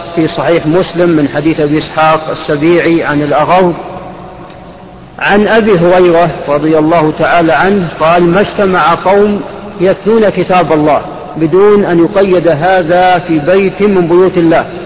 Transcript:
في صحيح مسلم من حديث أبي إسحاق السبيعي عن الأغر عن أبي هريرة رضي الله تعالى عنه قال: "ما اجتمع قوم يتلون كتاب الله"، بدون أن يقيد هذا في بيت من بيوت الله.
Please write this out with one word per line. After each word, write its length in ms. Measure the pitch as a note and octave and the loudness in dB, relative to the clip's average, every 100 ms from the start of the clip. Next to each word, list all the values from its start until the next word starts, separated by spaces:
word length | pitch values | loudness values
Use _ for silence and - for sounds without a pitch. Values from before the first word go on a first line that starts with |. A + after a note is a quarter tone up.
| - - | -8 -4
في 120 | D#3+ | -4
صحيح 380 | - C#3+ E3+ D3+ | -2 -2 0 0
مسلم 440 | F3 F3 E3 F3 | -2 -2 -2 0
من 180 | D#3 C#3 | 0 -2
حديث 320 | D3 D#3 D#3 | -2 -2 -2
أبي 180 | D3 D3+ | -2 -2
إسحاق 520 | D3+ - D#3 D#3 - | -4 0 0 0 -4
السبيعي 760 | - - D3 D#3+ E3+ D3+ E3+ | -8 -4 -2 2 2 2 0
عن 180 | C#3 D3 | 0 -2
الأغر 520 | D3 C#3+ D3 F3+ F3+ E3 - - - - - - - - - - - - - - | 0 0 2 2 2 -2 -10 -14 -16 -16 -18 -20 -20 -20 -20 -20 -20 -20 -18 -6
عن 280 | D3 G#3 G3+ | 0 2 2
أبي 240 | A3+ A3 | 2 2
هريرة 600 | F3+ F3 F#3 F3+ E3 E3+ C#3+ - | 2 4 4 4 4 0 -2 -4
رضي 280 | D3 D#3 D#3 | -2 0 0
الله 340 | D#3 E3+ D#3 | 2 2 0
تعالى 420 | D3+ C#3+ E3+ E3 | 0 0 2 2
عنه 360 | D3+ F#3 G3+ E3 - | 2 0 0 -2 -2
قال: 240 | D#3 F3 | 0 2
"ما 180 | F3 F3+ | 2 0
اجتمع 520 | G3 - G3 F3+ D#3 E3+ F3+ | -2 -2 0 0 0 0 0
قوم 360 | G3+ G#3 G3+ - - - - | 2 2 -2 -8 -14 -12 -4
يتلون 480 | F#3 F3+ G3 A3+ G#3 | -2 0 0 2 2
كتاب 420 | F#3 E3+ F3+ D#3+ | 0 0 0 0
الله"، 300 | D#3 D3+ B2+ - - - D#3 | 0 2 0 -4 -14 -12 -4
بدون 480 | D#3+ F#3 G#3 G#3 E3 | 0 2 4 4 2
أن 140 | E3+ | 2
يقيد 480 | E3 F#3+ G3 F3+ E3 | 2 2 2 2 2
هذا 720 | C#3+ F3+ F#3 D#3+ F3+ F#3 F3+ | 0 0 0 0 2 2 0
في 200 | - D#3+ | 0 -2
بيت 420 | C#3+ F#3+ F#3+ F3 | 0 0 0 0
من 260 | G#3 F#3+ E3 | 0 2 2
بيوت 300 | F3 F#3 F#3 | 2 2 2
الله. 280 | E3 D#3+ A#2 - | 2 0 -2 -10